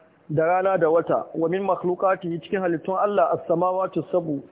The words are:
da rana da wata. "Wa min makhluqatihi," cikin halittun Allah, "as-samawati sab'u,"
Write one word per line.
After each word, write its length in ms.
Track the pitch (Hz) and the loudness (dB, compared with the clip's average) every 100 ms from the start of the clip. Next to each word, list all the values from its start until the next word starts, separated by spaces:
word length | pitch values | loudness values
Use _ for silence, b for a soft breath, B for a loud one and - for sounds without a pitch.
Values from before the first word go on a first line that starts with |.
| b b - | b b -6
da 140 | 156 160 | 0 2
rana 320 | 185 190 185 | 2 2 2
da 80 | 160 | 4
wata. 400 | 165 165 127 - | 2 2 0 -2
"Wa 140 | 160 165 | -2 -2
min 140 | 185 196 | 0 0
makhluqatihi," 720 | 175 180 180 190 190 175 170 | -2 -2 0 0 0 -2 -8
cikin 180 | - 196 | -4 -4
halittun 320 | 185 165 - 185 | -2 -2 -2 -2
Allah, 280 | 208 202 156 | 0 2 2
"as-samawati 640 | 165 - 170 180 185 185 170 - | 0 0 0 2 0 -2 -4 -2
sab'u," 280 | - 165 139 - | -2 -2 -6 -8